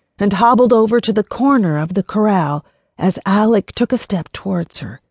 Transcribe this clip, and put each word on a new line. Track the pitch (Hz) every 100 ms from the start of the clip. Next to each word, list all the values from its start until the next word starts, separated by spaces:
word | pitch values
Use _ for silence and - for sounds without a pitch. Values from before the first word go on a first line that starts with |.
| _ -
and | 202
hobbled | 190 233 240 247
over | 226 220 233
to | -
the | 208
corner | - - 277 269 185 151
of | 160
the | 190
corral | - 208 214 190 147 147 - _ _ -
as | 175 - 190
Alec | 202 220 214 -
took | - 240
a | 247
step | - 185 -
towards | - 196 180 160 -
her. | 104 - _